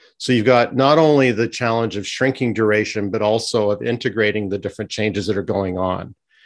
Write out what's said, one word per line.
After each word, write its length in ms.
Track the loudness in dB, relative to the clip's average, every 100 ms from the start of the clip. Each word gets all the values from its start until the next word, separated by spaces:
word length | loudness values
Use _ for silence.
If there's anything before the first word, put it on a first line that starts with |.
| _ -10
So 140 | 0
you've 140 | 2 4
got 300 | 4 4 2
not 220 | 4 6
only 340 | 6 4 2
the 160 | 0 -4
challenge 480 | -2 -2 0 -2 -4
of 100 | -8
shrinking 460 | -2 -2 0 -2
duration, 580 | 0 2 2 0 -4 -4
but 120 | -2
also 480 | 0 0 0 0 0
of 120 | 0
integrating 680 | -2 -4 -4 0 0 0 -4
the 80 | -4
different 320 | -6 -8 -10
changes 360 | -4 -2 -2 -2
that 100 | -4
are 40 |
going 360 | -2 -2 -2 -2
on. 360 | -2 -4 -8 -18 _ _